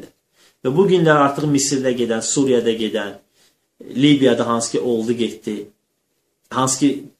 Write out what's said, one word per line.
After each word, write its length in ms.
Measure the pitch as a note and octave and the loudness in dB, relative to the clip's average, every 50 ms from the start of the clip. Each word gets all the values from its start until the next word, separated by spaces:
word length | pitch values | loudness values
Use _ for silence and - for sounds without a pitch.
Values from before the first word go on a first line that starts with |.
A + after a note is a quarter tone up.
də. 60 | - - _ _ _ _ _ _ _ _ _ _ - | -14 -18 _ _ _ _ _ _ _ _ _ _ -6
Və 120 | C3 C#3 | -2 0
bu 100 | E3 G3 | 2 2
günlər 300 | E3+ F3+ F3+ E3 D#3+ D3+ | 4 4 4 4 4 4
artıq 300 | D3 C#3 C#3 - - D3 | 4 4 2 0 -2 -2
Misirdə 460 | D3+ C#3+ C#3 C3+ - C#3+ C3 B2+ C3 B2 | 0 0 0 0 0 -2 -2 -2 -2 -2
gedən, 260 | A#2 A#2 A2 A2+ A2+ | -2 -2 -2 -2 -4
Suriyada 500 | A2 - - D3 C#3 C3+ B2+ A#2+ A2 A#2 | -4 -4 -2 0 2 2 2 2 2 0
gedən, 400 | A2+ A2 A2 G#2+ G2+ G#2+ G2+ G2+ G2 - _ _ _ _ _ _ _ _ _ _ _ - | -2 -2 -2 -4 -4 -4 -6 -6 -12 -16 _ _ _ _ _ _ _ _ _ _ _ -20
Libiyada 680 | - - - A#2 C#3 D3 D3 C3+ C3 B2+ A#2 A2+ A#2+ | -16 -10 -2 2 4 4 4 6 4 4 2 2 0
hansı 260 | A#2 A#2 A#2 A2+ - | 0 0 -2 -2 -2
ki 80 | - C#3 | -4 -4
oldu, 320 | A#2+ B2 A#2+ A2+ A2 A#2 | -2 -2 -2 -2 -2 -2
getdi, 580 | A#2+ A2+ A2+ G#2+ - - - A2+ G#2+ G2 - - _ _ _ _ _ _ _ _ _ _ _ _ _ _ _ - | -2 -2 -2 -6 -6 -8 -10 -10 -10 -10 -10 -14 _ _ _ _ _ _ _ _ _ _ _ _ _ _ _ -8
hansı 280 | - B2 C3 C3 - - | -4 -2 -2 -2 0 0
ki 260 | D3 C#3+ C3+ - - - _ | 0 0 0 -2 -10 -16 _